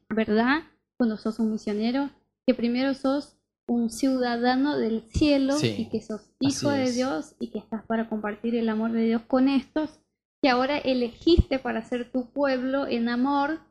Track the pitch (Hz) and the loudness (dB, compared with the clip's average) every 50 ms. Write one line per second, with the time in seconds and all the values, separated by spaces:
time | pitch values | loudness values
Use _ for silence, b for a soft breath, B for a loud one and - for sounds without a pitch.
0 | _ - 220 220 220 214 208 220 233 247 285 320 - - _ _ _ _ _ - | _ -6 -4 -2 0 2 2 2 2 2 0 -2 -4 -8 _ _ _ _ _ -2
1 | 247 220 214 208 - 220 220 - 226 220 220 214 - 214 208 208 220 233 247 277 | -2 -2 -2 -2 -4 -6 -4 -2 -2 -2 -2 -4 -4 -4 -2 -2 -2 0 0 -2
2 | 285 269 - _ _ _ _ _ _ - 254 - 220 233 240 247 262 277 269 269 | -2 -4 -8 _ _ _ _ _ _ 0 0 2 0 0 0 0 0 -2 -2 -2
3 | - 262 269 294 285 - - _ _ _ _ _ _ - 240 240 233 226 - - | -2 -2 -2 -2 -4 -8 -14 _ _ _ _ _ _ -2 0 0 0 -2 -2 0
4 | - 269 262 254 247 240 240 233 240 247 254 254 269 294 294 262 233 220 226 220 | 0 0 2 2 0 0 0 0 2 2 2 2 2 2 0 0 0 0 -2 -2
5 | - - - - 311 294 285 277 269 269 277 302 - 226 208 202 220 - - 220 | -4 -4 0 2 4 4 4 4 2 2 2 2 0 0 0 -2 -4 -4 -6 -6
6 | - - 220 208 - _ _ - 262 277 277 - - 285 285 277 262 254 240 240 | -6 -8 -10 -12 -12 _ _ -2 -2 -2 0 0 0 0 0 2 0 0 0 -2
7 | 254 269 302 311 294 - - - 240 226 - 214 - _ - 214 - - 226 226 | -2 -2 -2 -6 -8 -10 -12 -12 -10 -8 -8 -10 -10 _ -10 -10 -6 -4 -4 -4
8 | 220 226 226 214 214 208 202 - - 233 233 240 226 226 220 214 220 226 226 226 | -2 -4 -6 -6 -6 -6 -6 -6 -4 -2 -2 0 0 0 0 -2 -2 -2 0 0
9 | 226 226 226 233 - - - 254 262 269 277 262 - - - 311 311 294 - _ | 2 2 0 0 0 0 2 2 4 4 2 0 -2 -2 -4 -4 -4 -4 -6 _
10 | _ _ _ _ _ _ _ _ - 277 247 247 262 262 294 285 - 262 262 247 | _ _ _ _ _ _ _ _ 2 2 4 2 2 0 -2 -2 0 0 0 0
11 | 240 233 - - - 320 339 320 - - 277 262 - 247 226 226 226 - 254 240 | 0 -4 -6 -2 2 4 6 6 4 4 0 -4 -2 -4 -4 -4 -4 -4 -4 -6
12 | 240 240 - 254 247 247 - 277 285 277 262 254 247 262 262 277 277 - - 233 | -4 -4 -4 -4 -4 -4 -2 0 0 0 0 0 -2 -2 -2 -2 -2 -2 -2 -2
13 | 233 233 240 240 247 269 285 277 277 294 320 320 - _ | 0 0 0 0 0 2 2 2 0 0 -2 -6 -10 _